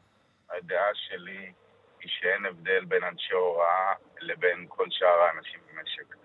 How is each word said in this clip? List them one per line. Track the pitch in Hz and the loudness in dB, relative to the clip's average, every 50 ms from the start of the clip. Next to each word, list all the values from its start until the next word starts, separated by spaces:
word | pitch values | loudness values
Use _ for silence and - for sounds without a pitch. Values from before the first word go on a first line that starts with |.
| _ _ _ _ _ _ _ _ _ - | _ _ _ _ _ _ _ _ _ -10
הדעה | 90 90 90 87 90 87 98 104 104 | -10 -8 -6 -2 0 2 2 2 0
שלי | - - - 95 90 87 95 95 98 95 95 92 _ _ _ _ _ _ _ _ - | -2 -6 -10 -12 -12 -12 -12 -14 -14 -16 -16 -20 _ _ _ _ _ _ _ _ -16
היא | - 90 - - | -10 -8 -6 -2
שאין | 87 90 98 101 101 | 0 0 0 0 -2
הבדל | 95 87 82 82 92 95 95 92 | -4 -8 -4 0 2 2 2 2
בין | 87 92 90 90 | 2 0 0 0
אנשי | 90 85 - - - 98 | -2 -6 -8 -4 -2 0
הוראה | 92 92 90 82 85 85 85 87 95 95 98 95 - _ _ - - | 2 2 2 2 2 4 4 4 2 2 0 -2 -2 _ _ -20 -12
לבין | 85 82 85 82 90 87 87 90 87 - | -8 -8 -4 0 0 0 0 0 -6 -8
כל | - - 92 87 | -6 -4 -4 -4
שאר | - - 95 90 87 85 | 0 2 4 6 6 6
האנשים | 87 85 80 80 - - - - _ - | 6 4 2 -2 -8 -16 -18 -18 _ -20
במשק. | - 78 78 - - - - - - - _ | -18 -14 -12 -10 -12 -12 -12 -16 -20 -20 _